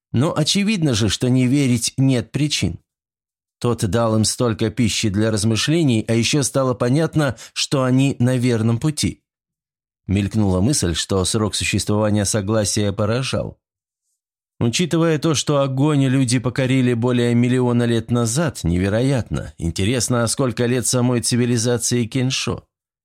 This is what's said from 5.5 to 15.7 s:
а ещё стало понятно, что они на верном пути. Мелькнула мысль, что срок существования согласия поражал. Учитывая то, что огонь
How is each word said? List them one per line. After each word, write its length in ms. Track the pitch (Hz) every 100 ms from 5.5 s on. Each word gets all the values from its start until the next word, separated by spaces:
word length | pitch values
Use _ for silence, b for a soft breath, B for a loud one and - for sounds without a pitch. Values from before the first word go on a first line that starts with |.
| 107 - 165 147 113 -
а 60 |
ещё 300 | 113 113 151
стало 300 | 131 139 131
понятно, 600 | 117 123 143 156 156 143 B B
что 300 | - - 143
они 320 | 127 131 139 123
на 200 | 120 127
верном 420 | 123 113 110 113
пути. 420 | 156 147 95 - _ _ _ _ _ _ _ _ -
Мелькнула 540 | 95 98 110 101 92
мысль, 340 | 107 151 87 80
что 280 | - 98 90
срок 300 | 113 104 -
существования 680 | - 107 - 104 107 104 98
согласия 680 | 110 98 110 101 - 104
поражал. 680 | 95 104 120 131 104 55 - _ _ _ _ _ _ _ _ _ -
Учитывая 580 | 117 117 180 170 165 151
то, 160 | 165 143
что 260 | - 147
огонь 440 | 139